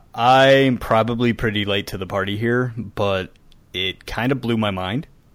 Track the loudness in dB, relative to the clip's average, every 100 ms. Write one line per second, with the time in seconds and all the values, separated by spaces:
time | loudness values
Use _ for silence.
0 | _ 0 4 6 8 6 4 0 0 0
1 | 2 0 0 0 -2 -2 -2 -4 -4 -10
2 | -6 -4 -4 -4 -2 -2 -2 -6 -10 -4
3 | -2 -2 -6 _ _ -20 _ -6 -6 -6
4 | -10 -4 -2 -2 -2 0 0 -2 -4 -6
5 | -8 _ _